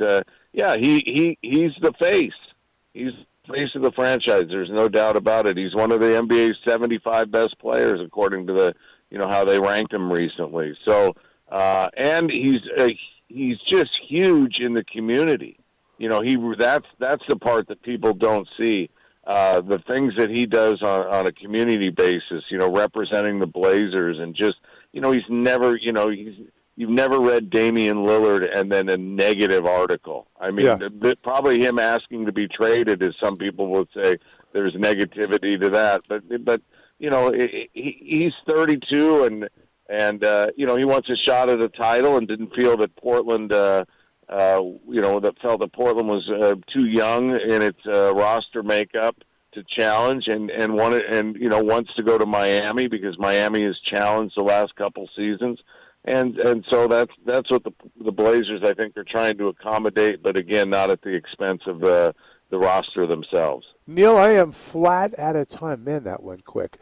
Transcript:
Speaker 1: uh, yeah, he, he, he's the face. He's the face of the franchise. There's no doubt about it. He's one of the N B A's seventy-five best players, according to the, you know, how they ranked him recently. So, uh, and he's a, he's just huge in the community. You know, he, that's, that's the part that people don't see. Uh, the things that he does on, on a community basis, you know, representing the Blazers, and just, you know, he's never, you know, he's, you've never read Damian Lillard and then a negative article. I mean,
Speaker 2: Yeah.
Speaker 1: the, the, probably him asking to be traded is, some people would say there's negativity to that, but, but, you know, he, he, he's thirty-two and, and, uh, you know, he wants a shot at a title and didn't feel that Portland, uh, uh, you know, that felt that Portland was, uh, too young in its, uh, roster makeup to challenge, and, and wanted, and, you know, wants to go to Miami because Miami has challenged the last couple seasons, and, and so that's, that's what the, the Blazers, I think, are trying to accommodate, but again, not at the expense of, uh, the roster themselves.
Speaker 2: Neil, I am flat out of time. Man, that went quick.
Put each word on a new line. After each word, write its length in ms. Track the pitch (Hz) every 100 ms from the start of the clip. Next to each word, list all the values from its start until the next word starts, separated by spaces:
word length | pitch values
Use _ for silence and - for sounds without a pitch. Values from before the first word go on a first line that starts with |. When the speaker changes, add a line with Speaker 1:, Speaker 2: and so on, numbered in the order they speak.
Speaker 1:
uh, 200 | 104 98 - _ _
yeah, 220 | - 185 113
he, 260 | 135 147 120
he, 320 | 139 165 156 113
he's 260 | 147 165 143
the 120 | 160 -
face. 340 | 175 196 127 - - _ _ _ _
He's 180 | 117 127 - - _ -
the 80 |
face 220 | 143 143 139
of 80 |
the 80 | 131
franchise. 540 | - 127 127 120 101 82
There's 220 | 95 87
no 180 | 107 110
doubt 260 | 107 110 107
about 300 | 104 110 107
it. 100 | 90
He's 200 | 95 98
one 160 | 113
of 80 | 113
the 180 | 113 113
N 100 | 117
B 120 | 117
A's 160 | 117 104 120
seventy-five 640 | 113 120 113 113 113 110
best 300 | 113 113 -
players, 420 | 120 123 117 92
according 460 | 90 104 98 95 90
to 60 |
the, 200 | 95 92 - _ _ _
you 80 | 101
know, 80 | 95
how 180 | 101 98
they 140 | 98
ranked 340 | 98 104 107
him 180 | 104 90
recently. 640 | 87 85 - 78 82 78 73
So, 300 | - 104 98 - _ _ _
uh, 380 | 98 95 95 92 -
and 360 | 139 165 165
he's 300 | 120 135 127 - -
a, 180 | 127 107 - _ _
he's 320 | 123 131 113
just 320 | - 190 143 - -
huge 520 | 151 190 160 127 -
in 140 | 123
the 100 | 117
community. 760 | - 117 110 123 160 127 60 - _ _ _ -
You 120 | 113
know, 120 | 107
he, 160 | 117 131 117 104
that's, 300 | 120 143 - -
that's 240 | 127 147 -
the 80 | 143
part 320 | 120 117 98
that 140 | 104
people 300 | 120 117 107
don't 340 | 95 110 107 90 -
see. 320 | 117 101 82 _ _ _ -
Uh, 360 | 101 95 92
the 180 | 90 98
things 340 | - 131 135 101
that 120 | 110
he 160 | 117 120
does 360 | 113 110 101
on, 240 | 104 95 92
on 180 | 98 92
a 60 |
community 580 | - 101 110 120 110 95
basis, 540 | 85 90 90 - 82 -
you 80 | 95
know, 120 | 92
representing 680 | 95 104 110 101 104 104 101
the 80 | 90
Blazers, 720 | 87 95 98 104 92 85 78
and 160 | 85 82
just, 220 | 104 - _ - _
you 100 | -
know, 100 | 135
he's 160 | 131 107
never, 480 | 120 123 127 127 117
you 160 | 117
know, 180 | 107 107
he's, 260 | 101 107 98 110 _ _ -
you've 160 | 113
never 280 | 120 131 131
read 300 | 123 120 104
Damian 560 | 110 113 113 107 104 101
Lillard 420 | 107 107 98 90 98
and 160 | 98
then 180 | 98 95
a 80 | 92
negative 680 | 92 98 101 101 101 92 87
article. 600 | 90 90 87 - 67 - _
I 120 | 92
mean, 160 | 101 127
Speaker 2:
Yeah. 80 | 101
Speaker 1:
the, 140 | 98
the, 260 | 104 120 127
probably 360 | - 135 139 123
him 200 | 127 120
asking 480 | 113 117 - 120 107
to 40 |
be 160 | 98 101
traded 540 | - 113 117 110 95
is, 140 | 92 -
some 160 | 104 95
people 320 | 98 92 98
would 180 | 95 87 101
say 220 | 95 90 _ _ _
there's 200 | 101 98
negativity 840 | 90 104 101 95 101 104 101 101 98
to 100 | 98
that, 300 | 104 107 98 -
but, 140 | 104 87 120 120
but, 160 | 117 - _ _ -
you 100 | 151
know, 220 | 135 127
he, 380 | 120 120 104 117
he, 240 | - 143 -
he's 340 | - 156 170 - -
thirty-two 760 | 156 160 143 - 143 156 156
and, 260 | 123 107 104 - _ _ -
and, 360 | 104 104 104
uh, 240 | 107 104 104 -
you 100 | 135
know, 100 | 123
he 100 | 135
wants 240 | 135 127
a 60 | 117
shot 340 | 143 127 127
at 120 | 120
a 80 | 113
title 480 | - 113 120 143 135
and 100 | 107
didn't 280 | 110 113 -
feel 200 | 123 117
that 180 | 107 -
Portland, 580 | 127 120 117 113 107
uh, 320 | 104 98 98 92 _ _ _ -
uh, 320 | 98 95 95 90 - -
you 100 | 123
know, 200 | 98 101
that 180 | 101 -
felt 200 | 120 110
that 120 | 98
Portland 360 | - 123 113 110
was, 180 | 104 90
uh, 280 | 104 104 95 -
too 140 | 135 120
young 520 | 113 110 120 127 123
in 220 | 107 110
its, 160 | 104 - 110
uh, 260 | 101 98 98
roster 480 | 104 113 - 113
makeup 520 | 104 104 104 113 113 - _ _ _
to 120 | 104 92
challenge, 580 | - 110 107 123 131 110
and, 220 | 107 107
and 240 | 107 110
wanted, 320 | 107 113 120 104
and, 300 | 110 107 107
you 120 | 120
know, 160 | 107
wants 300 | 107 113 113
to 80 | -
go 160 | 110 113
to 80 | 107
Miami 640 | 104 101 101 104 120 123
because 320 | 110 98 85
Miami 440 | 98 101 104 107
has 140 | 104 90
challenged 580 | - 101 104 107 107 -
the 80 |
last 320 | 101 101 104 -
couple 320 | 101 - 92 -
seasons, 440 | 104 98 123 113 _ - _ _ -
and, 340 | 131 127 113
and 260 | 120 117 -
so 160 | 123 120
that's, 260 | 117 120 _
that's 280 | 117 127 -
what 120 | 127
the, 100 | 110 - - -
the 80 | 110
Blazers, 520 | 98 110 117 101 104
I 100 | 104
think, 240 | 98 107 104
are 60 |
trying 340 | 90 113 113 104
to 120 | 101
accommodate, 760 | - 110 107 110 104 107 92
but 120 | 92 95
again, 360 | 87 104 98
not 180 | 98 95
at 140 | 92
the 100 | 101
expense 540 | 90 - - 98 92 95
of, 160 | 82
uh, 280 | 90 87 85 - _ _ _
the 100 | 95
roster 480 | 92 95 90 92 85
themselves. 580 | 82 76 90 78 65 - _ -
Speaker 2:
Neil, 300 | 170 214 220
I 140 | 208
am 200 | 208 165
flat 640 | - - 165 175 180 196 226
out 180 | 151 160
of 120 | 143
time. 360 | - 165 127
Man, 200 | 127 147
that 180 | 104 92
went 240 | 95 92 -
quick. 320 | 104 90 -